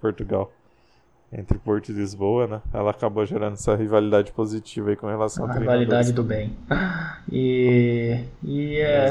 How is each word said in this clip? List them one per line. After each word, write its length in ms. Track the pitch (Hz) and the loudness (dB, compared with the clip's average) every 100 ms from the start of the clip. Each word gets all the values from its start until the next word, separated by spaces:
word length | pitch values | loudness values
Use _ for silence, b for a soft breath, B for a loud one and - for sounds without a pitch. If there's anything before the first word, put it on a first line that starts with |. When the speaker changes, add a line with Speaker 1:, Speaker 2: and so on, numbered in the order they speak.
Speaker 1:
Portugal 500 | 110 - 95 95 95 - b b b b b _ _ | -4 -4 -2 -2 -2 -8 b b b b b _ _
entre 260 | - 95 92 | -10 -2 -2
Porto 320 | 107 104 104 | 0 -2 -2
e 40 | |
Lisboa, 520 | 104 101 98 98 120 113 | -6 -6 -2 0 2 0
né? 140 | 107 - | -4 -6
Ela 180 | 110 104 | -2 -2
acabou 340 | 104 113 104 104 | 0 -2 0 -2
gerando 280 | 117 104 | -2 -4
essa 200 | 101 - 107 | -2 0 0
rivalidade 580 | 107 107 104 104 101 | 2 2 4 4 2
positiva 560 | - 110 110 - - 104 | -2 -4 -4 -8 -6 -2
aí 60 | 101 | -2
com 100 | 110 | -4
relação 380 | 107 107 - 123 | -4 -4 -2 -4
Speaker 2:
Uma 60 | |
Speaker 1:
a 40 | 123 | -2
treinadores. 320 | 123 123 117 | 2 2 4
Speaker 2:
rivalidade 260 | 120 123 | 2 2
do 80 | 120 | 2
bem. 340 | 110 107 107 - - 180 185 170 160 B - | 0 -2 -4 -8 -4 -2 -2 -4 -8 B -6
E, 880 | 131 131 127 123 123 120 120 117 120 120 - | -2 0 4 4 6 4 2 0 -2 -4 -10
e 320 | - 143 147 151 | -6 -4 -2 0
é, 300 | 151 143 135 | 2 4 4